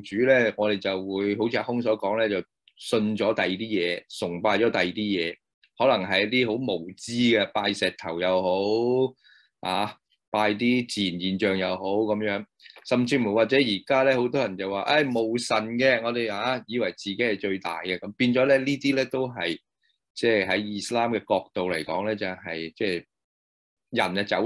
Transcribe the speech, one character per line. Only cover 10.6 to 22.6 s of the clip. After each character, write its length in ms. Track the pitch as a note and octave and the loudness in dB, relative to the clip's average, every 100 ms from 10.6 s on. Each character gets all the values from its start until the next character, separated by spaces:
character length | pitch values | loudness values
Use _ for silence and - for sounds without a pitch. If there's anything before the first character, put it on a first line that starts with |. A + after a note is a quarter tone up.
| A#2+ B2 A#2+ | 2 2 0
自 140 | - F#2+ | -2 -2
然 100 | F2 | -2
現 180 | F#2 F#2+ | -2 0
象 200 | G#2 F#2+ | 0 0
又 180 | F#2 F#2 | -2 -2
好 60 | |
咁 340 | F#2+ G#2 A2 G#2 | -2 0 0 0
樣， 220 | G#2+ G2+ G#2 _ - - - | -2 -4 -6 _ -20 -18 -2
甚 180 | B2 | 0
至 140 | B2 C#3 | 2 2
乎 160 | A2 | 2
或 100 | G#2+ | 2
者 120 | A2+ C3+ | 4 4
而 160 | B2+ F#2+ - | 2 0 0
家 180 | C3 | 2
咧， 120 | C3+ C3 | 4 2
好 100 | B2 | 2
多 140 | C#3 | 0
人 160 | A2+ F#2+ | -2 -4
就 140 | F#2+ | -4
話， 100 | G2 | -4
唉， 200 | G2 D3 | 0 2
無 320 | C#3+ A#2+ A2+ A#2+ | 2 0 0 -2
神 200 | - A2 A2 A#2+ | 0 0 0 0
嘅， 240 | C3 A#2+ | 2 2
我 80 | A#2 | 0
哋 200 | A#2+ A2+ | -2 -2
啊， 300 | G2+ A#2+ B2+ G#2 | -2 -2 -4 -4
以 120 | A#2+ | -2
為 120 | G2 | -2
自 120 | - G2+ | -4 -6
己 60 | F#2+ | -2
係 220 | A#2+ G2+ | -2 0
最 200 | G2+ F#2+ | -2 -4
大 240 | F2 E2+ | -4 -6
嘅， 160 | F2+ F2+ | -4 -6
咁 120 | F#2+ | -6
變 200 | - B2+ | 0 2
咗 140 | B2 C3+ | 4 4
咧， 100 | C3+ | 4
呢 80 | |
啲 300 | C3 C#3 C#3 | 2 -2 0
咧 100 | C3+ | 0
都 240 | B2+ C3 B2+ | 0 -2 -4
係 300 | A#2+ E2+ D#2+ _ _ _ _ _ | -4 -4 -4 _ _ _ _ _
即 120 | - A#2 | -2 2
係 180 | G#2+ F#2 | 2 2
喺 100 | F#2+ | 0
伊 160 | G#2 G#2 | -2 -6
斯 140 | - A#2 | -4 0
蘭 140 | A#2 | 0
嘅 80 | A2 | 0
角 280 | - G2 - | 0 -2 -2
度 180 | - F2+ | -4 -2
嚟 140 | E2 | -2
講 220 | D2+ F2 G#2 | -4 -4 -4
咧， 100 | G#2+ | -4
就 100 | G2 | -6
係 460 | F#2 F2 E2 | -8 -10 -8